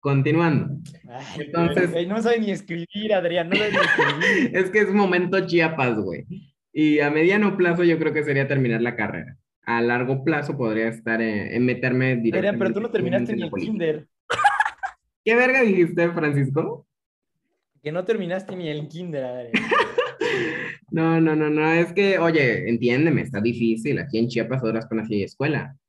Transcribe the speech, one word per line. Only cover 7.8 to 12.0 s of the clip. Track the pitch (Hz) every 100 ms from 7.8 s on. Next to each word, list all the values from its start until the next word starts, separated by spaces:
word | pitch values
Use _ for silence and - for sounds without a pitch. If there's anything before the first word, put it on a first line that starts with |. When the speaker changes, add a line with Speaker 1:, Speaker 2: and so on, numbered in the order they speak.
Speaker 1:
yo | 175 160
creo | 156
que | 156
sería | 147 139 131
terminar | 139 127 113
la | 120 117
carrera. | 101 90 - - _ _
A | - 117
largo | 117 120 127 135
plazo | 135 151 143 135
podría | 117 107 113
estar | 113 - 113
en, | 113 107 95
en | 113
meterme | 127 110 127 127